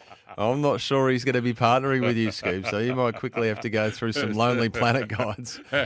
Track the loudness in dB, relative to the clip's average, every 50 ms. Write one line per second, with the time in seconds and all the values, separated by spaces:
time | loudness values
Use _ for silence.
0 | -20 -20 -20 -20 _ -12 -4 -2 0 0 2 2 2 2 2 0 0 0 2 2
1 | 4 4 2 2 0 0 0 0 0 0 0 2 4 4 4 4 2 2 0 2
2 | 2 2 2 2 0 0 -2 -4 -4 -4 -2 -2 -2 -2 -2 -2 0 0 0 0
3 | 0 -2 -2 -4 -6 -6 -4 -2 0 0 -2 -2 -4 -2 0 0 0 0 -2 -2
4 | -4 -4 -2 -2 -2 -2 0 2 2 2 2 2 0 0 0 0 2 2 2 2
5 | 0 -2 -4 -4 -4 -4 -4 -8 -10 -12 -14 -14 -10 -4 -2 -2 -2